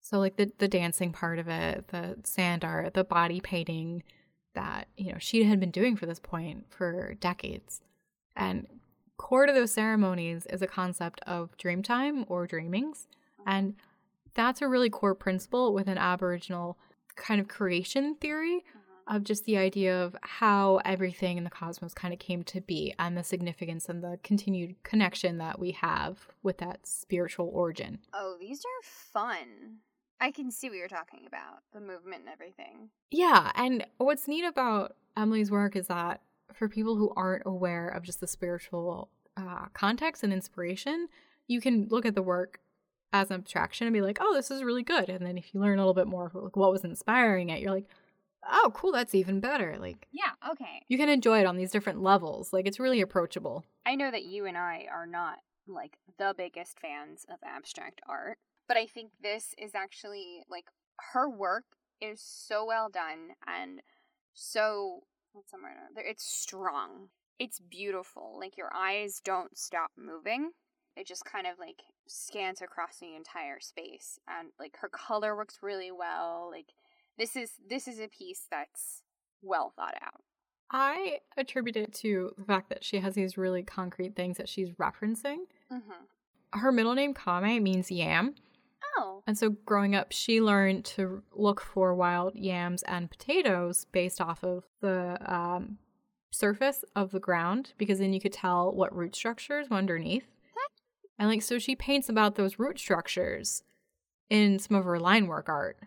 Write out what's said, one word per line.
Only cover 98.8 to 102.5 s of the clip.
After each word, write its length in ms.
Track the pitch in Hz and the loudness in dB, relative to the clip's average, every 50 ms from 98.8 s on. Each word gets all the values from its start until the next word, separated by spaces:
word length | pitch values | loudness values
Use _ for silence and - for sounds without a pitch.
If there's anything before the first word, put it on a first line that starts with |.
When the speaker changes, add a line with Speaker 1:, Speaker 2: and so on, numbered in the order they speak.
| 185 - - | 0 0 0
Speaker 1:
root 200 | 175 170 175 - | -4 -6 -4 -4
structures 540 | - - 226 233 226 - - 285 294 294 262 | -4 -4 -4 -4 -4 -6 -4 -4 -4 -2 0
were 60 | 233 | 0
underneath. 480 | 190 190 190 170 165 165 160 175 254 - _ _ _ _ _ _ | 2 2 2 0 -2 0 -2 -2 -2 -4 _ _ _ _ _ _
Speaker 2:
What? 160 | 453 539 587 _ _ _ _ _ _ _ - _ - | -6 -6 -6 _ _ _ _ _ _ _ -20 _ 0
Speaker 1:
And, 100 | 208 214 | 2 2
like, 140 | 220 220 | 2 2
so 160 | 214 - 240 240 | 0 -2 -2 -2
she 180 | 226 - 262 | 0 -2 -4
paints 320 | - - - 277 277 269 - | -4 0 2 2 2 2 2
about 260 | 226 220 214 208 208 | 4 4 4 4 4
those 220 | - 202 190 | 2 0 0